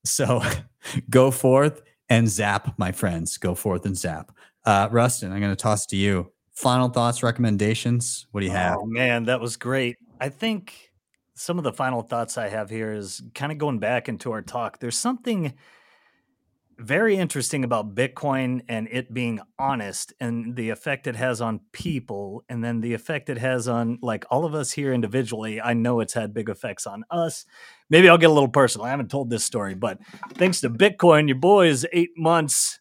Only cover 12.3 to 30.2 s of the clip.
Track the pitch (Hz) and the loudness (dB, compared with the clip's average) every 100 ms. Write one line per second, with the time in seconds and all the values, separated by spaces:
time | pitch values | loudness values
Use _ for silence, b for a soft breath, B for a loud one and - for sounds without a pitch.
12.3 | - 107 110 101 110 110 107 98 - 120 | -6 -6 -6 -8 -8 -6 -8 -10 -14 -16
13.3 | - 139 151 147 117 107 123 123 110 127 | -8 -8 -4 -4 -2 -2 -2 -4 -8 -8
14.3 | 107 92 123 110 - 120 117 240 247 240 | -8 -8 -8 -8 -8 -8 -4 -4 -4 -4
15.3 | 208 151 - b b b b b b b | -4 -4 -8 b b b b b b b
16.3 | _ _ _ _ - 113 151 226 196 170 | _ _ _ _ -18 -2 2 2 2 0
17.3 | 143 120 147 123 117 104 101 131 - 147 | -2 -4 -2 0 -2 -2 -2 -4 -2 -4
18.3 | 135 127 127 120 113 110 123 123 120 120 | -2 -2 -4 -4 -6 -4 -8 -6 -6 -4
19.3 | 107 - - 139 131 101 - - _ 120 | -6 -10 -6 -4 -2 -6 -8 -12 _ -6
20.3 | 117 113 123 113 110 - 135 139 113 127 | -6 -6 -6 -6 -6 -6 -6 -6 -4 -2
21.3 | 113 117 107 _ - - 139 123 101 101 | -2 -4 -6 _ -10 -6 -6 -6 -10 -10
22.3 | 107 _ 120 117 117 117 113 - 151 - | -14 _ -6 -4 -4 -4 -6 -4 -6 -6
23.3 | 120 131 127 117 117 117 120 123 107 - | -4 -2 -2 -2 -2 -2 -4 -6 -6 -2
24.3 | 127 165 151 135 - 139 127 110 127 113 | -2 0 -4 -6 -4 -2 0 0 -2 -2
25.3 | 113 110 107 117 117 120 120 107 120 107 | -6 -6 -4 -2 0 2 0 0 -4 -4
26.3 | 110 107 95 117 98 110 101 110 170 165 | -6 -6 -8 -10 -10 -12 -12 -6 -4 -4
27.3 | - - B B B _ 160 180 170 165 | -6 -18 B B B _ 8 10 10 8
28.3 | 151 135 143 127 104 117 143 110 139 120 | 6 4 4 4 2 -4 -6 -4 -6 -4
29.3 | 113 - 117 98 92 110 95 B B | -4 -4 -4 -6 -6 -6 -6 B B